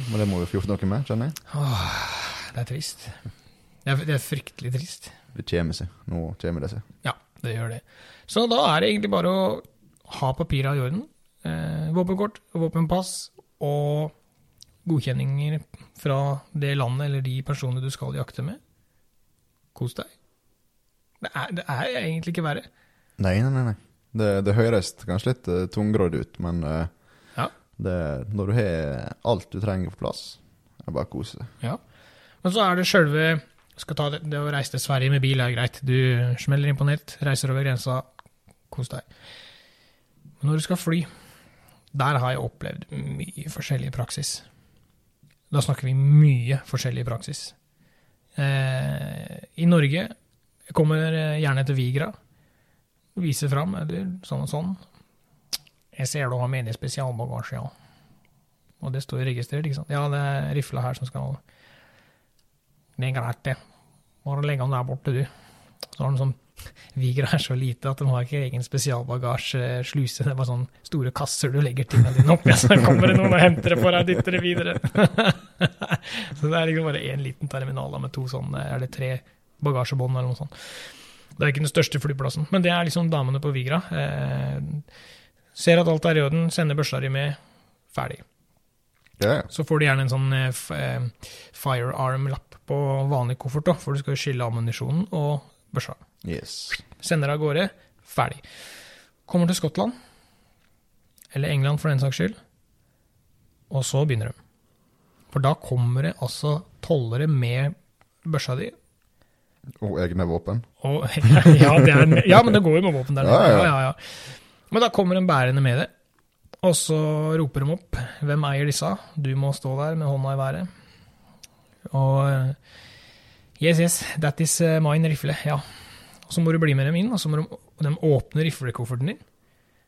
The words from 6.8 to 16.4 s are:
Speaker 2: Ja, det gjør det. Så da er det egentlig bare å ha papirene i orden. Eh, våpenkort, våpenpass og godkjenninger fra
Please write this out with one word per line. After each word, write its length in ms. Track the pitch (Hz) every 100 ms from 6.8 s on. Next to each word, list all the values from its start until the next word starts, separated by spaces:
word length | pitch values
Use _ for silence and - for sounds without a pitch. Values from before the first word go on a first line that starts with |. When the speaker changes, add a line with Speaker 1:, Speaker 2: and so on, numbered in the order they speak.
| - -
Speaker 2:
Ja, 80 | 123 - _ -
det 100 | 120
gjør 160 | 110 117
det. 120 | 117 - - - -
Så 240 | - 208 233
da 140 | 233 220
er 160 | 156
det 80 | 139
egentlig 220 | 208 208
bare 160 | 190 175
å 140 | 190 190 - - _ _ _ -
ha 240 | - 131
papirene 460 | 135 165 139 135 143
i 20 |
orden. 220 | 127 185 311 _ _ _ 165
Eh, 460 | 160 160 156 156
våpenkort, 460 | 170 180 190 208 - _
våpenpass 580 | 170 165 165 160 180 180 - - _ - -
og 480 | 147 147 147 147 156 - _ _ _ _ - _ 170
godkjenninger 720 | 156 135 131 135 139 151 156 - - -
fra 240 | - 147 135 143 135